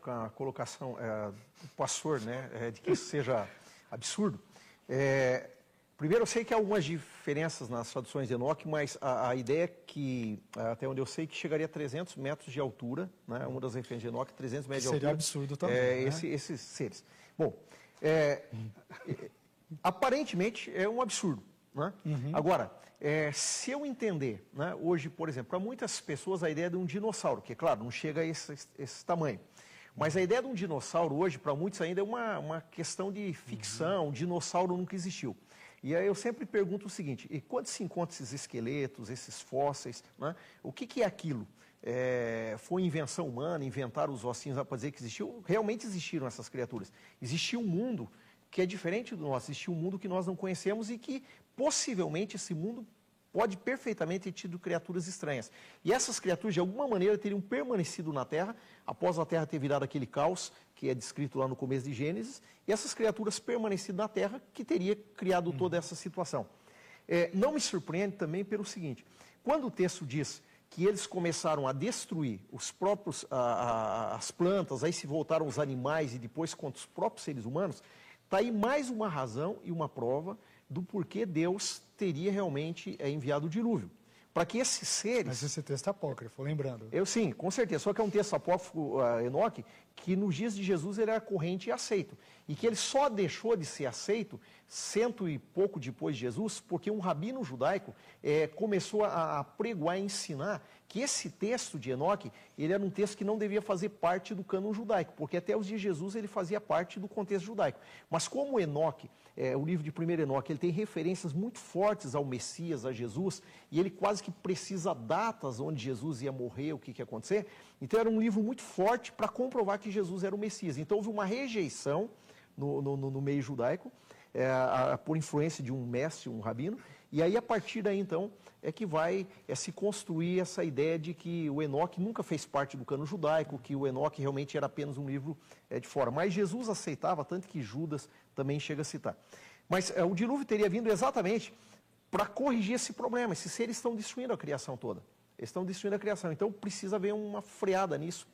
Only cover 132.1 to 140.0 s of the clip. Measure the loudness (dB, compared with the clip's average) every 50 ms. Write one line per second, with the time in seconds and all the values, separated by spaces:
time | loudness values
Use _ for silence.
132.1 | 0 -2 -2 -2 -2 -4 -2 -2 0 0 0 0 -4 -8 -4 -2 -2 -2 -2 -4
133.1 | -2 0 2 4 4 4 2 2 -4 -8 -6 -4 -2 0 0 0 2 2 0 0
134.1 | 0 0 0 0 0 0 -2 -2 0 0 0 0 0 -4 -4 -4 -4 -6 -4 -2
135.1 | -2 -2 -2 -4 -8 -8 -10 -20 -20 -20 _ _ -6 -6 -6 -2 2 2 2 4
136.1 | 4 2 2 2 4 2 2 2 0 -2 -2 -2 -4 -2 -2 -6 -4 -2 0 0
137.1 | 0 0 0 -2 -4 -6 -6 -6 -6 -6 -6 -4 -4 -4 -4 -2 -4 -4 -6 -10
138.1 | -18 -20 _ _ _ -2 0 0 0 -2 -2 -4 -4 -4 -4 -4 -6 -4 -4 -6
139.1 | -6 -6 -14 -20 -20 -20 -20 -20 -20 -20 _ _ 2 2 2 2 2 4